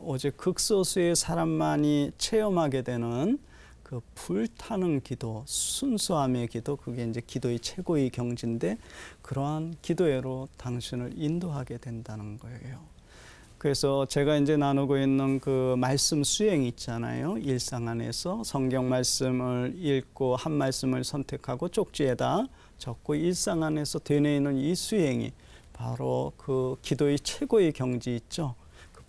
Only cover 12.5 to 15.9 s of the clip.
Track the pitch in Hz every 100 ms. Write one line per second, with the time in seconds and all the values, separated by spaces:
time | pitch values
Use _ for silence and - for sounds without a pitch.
12.5 | 120 123 131 - - - - - - -
13.5 | - 151 139 139 139 135 143 143 151 143
14.5 | 151 139 139 139 139 135 135 135 135 139
15.5 | 131 131 127 127